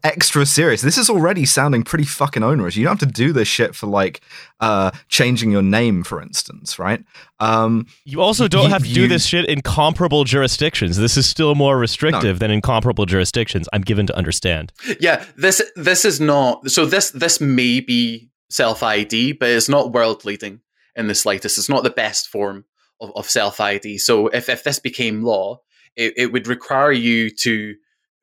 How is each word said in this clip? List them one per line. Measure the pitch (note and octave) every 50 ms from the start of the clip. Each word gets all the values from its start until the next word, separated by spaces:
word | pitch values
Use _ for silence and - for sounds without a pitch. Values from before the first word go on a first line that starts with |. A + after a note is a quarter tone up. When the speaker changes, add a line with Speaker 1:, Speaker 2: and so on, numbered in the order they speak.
| -
Speaker 1:
extra | D#3 - F3 - - - D3 C#3
serious. | C#3 - - E3 D#3+ A#2 -
This | B2+ C#3+ -
is | C4 A#3+ -
already | A3+ F3+ D#3 F3 G3+ F3+ C#3
sounding | B2 - C#3 C3+ D3+ C#3 A#2 A2+
pretty | - - D#3+ D3
fucking | C#3+ - - C#3 C3+ - B2+ A2
onerous. | A#2 D3+ C#3+ F#2+ F2 F2
You | G#2 A#2
don't | D#3+ - G3
have | - C3+
to | G#2+
do | A2 A#2+ D#3 E3
this | B2+ G#2+ -
shit | - - A#2 - -
for, | - - G#2
like, | G2+ G2 F#2+ F#2 - - - _ - - - - _ _
uh, | A2 A2+ G#2+ G2 G2 F#2+ - - - _
changing | - - B2 B2 B2+ A#2 A#2 A2
your | G2+ G2+ G2
name, | F#2+ G2+ A2+ A#2+ A#2 G2+ F2 E2+
for | - - D#2+ -
instance, | - - - - - - - - - - -
right? | F2+ F#2+ A2 - - - - - - - _ -
Um, | G#2+ A2 A2+ A2+ A2+ A2+ A#2 A2+ G#2+ - - _ _
Speaker 2:
You | C#3 C3+ D#3+
also | F#3 G3+ G#3+ A3 A#3+
don't | G3 C#3+ - C3
Speaker 1:
you, | D3+
Speaker 2:
have | G3+ F#3 C3
to | A2+ A#2+
do | F3 F#3
Speaker 1:
you | F3+
Speaker 2:
this | F3 E3 -
shit | - - F3 F3
in | - D#3 C#3 C3
comparable | - - - D3+ D#3 D#3+ - F#3 E3+ C#3+ D3+ C#3+
jurisdictions. | A#2+ B2+ C#3 C3+ B2 - - D3 C#3 - - A2 F2 E2+
This | F#2+ A2 A#2 -
is | C#3 B2+
still | - - - D#3+ D3 D3
more | C#3+ C#3 C#3 C#3
restrictive | B2+ A#2+ A2 - - D3 D3+ C#3 G2+ A2+ G#2 F#2
Speaker 1:
No. | F2
Speaker 2:
than | A2+ G#2+ G#2+
in | G#2+
comparable | G2+ - B2 A2 A2+ B2 G#2+ G#2+ G#2
jurisdictions, | E2+ F#2 F#2+ F2+ - - A#2+ A2+ - - F#2+ D#2 - -
I'm | G#2 F#2+
given | - A2 G2+ G#2
to | F#2 -
understand. | - F2+ D2+ D#2 - - F#2 E2+ D#2 D#2 - - - - - G#3+ -
Speaker 3:
Yeah, | D#3 E3+ D#3 B2 - - -
this, | - C#3+ F#3 F#3 - - - -
this | F#3 D3+ F3+ F3+ F3+ -
is | D#3 C#3+ C#3
not, | D#3 D3+ D3 C#3+ C3+ B2 A#2 - - C3+
so | - F3+ D#3
this, | D#3 F3 G3 G3 -
this | - C3 E3 E3 - -
may | D3+ C#3 C3 B2 B2 B2 A#2+ C3
be | C3 B2+ B2 A#2+ A#2+ A#2 A#2 A#2 A#2 _ _ _ _ _
self | - - C3 A2+ A2 - A#2+
I | A2+ G#2+ G#2 G#2
D, | G#2 A2+ A2+ A#2+ C#3 C#3+
but | - C3 A#2+
it's | A#2+ A#2 A2+ -
not | C#3 C#3+ B2+ B2 A#2+
world | B2 A#2 A2+ A2 - -
leading | G#2+ G#2 G2 A2 G2+ F#2+ A2+ _ _ _ _ _ _ _
in | A#2+ A2+ G#2
the | G2+
slightest. | - - A2 G2+ F#2+ - G#2 - -
It's | G2 -
not | C#3 B2+ A#2+
the | B2
best | - - A2+ G#2+ - - - -
form | - G#2+ G2+ G2+ G2 G2 G#2+ _ _ _ _ _ _ _
of, | A2+ G2+ G2+
of | G#2 - -
self | - B2 G#2 G2+ - -
I | G#2+ G2+ G2+ G2+
D. | - G#2+ G#2 G2+
So | - - A#2+ G#2+ G#2 A2+
if, | - B2 A#2+ -
if | B2 - -
this | D3 C#3 -
became | - B2 - - B2 A2+ G#2+ G#2+ A2+
law, | A#2 A2 G2 F#2+ G2 A#2+ - _ _ _ _ _ _ _
it, | - A#2 A2+ -
it | A#2+ B2+ A#2 A2+
would | B2 G#2+
require | A#2 B2 A#2+ - - C#3+ C3+ C#3 D3
you | C#3+ B2 A#2 A#2+ A#2 A2+ A2+ A2
to | - - - A#2+ A2+ G#2+ G#2+ G#2+ G#2 - _ _ _ _ _ _ _ _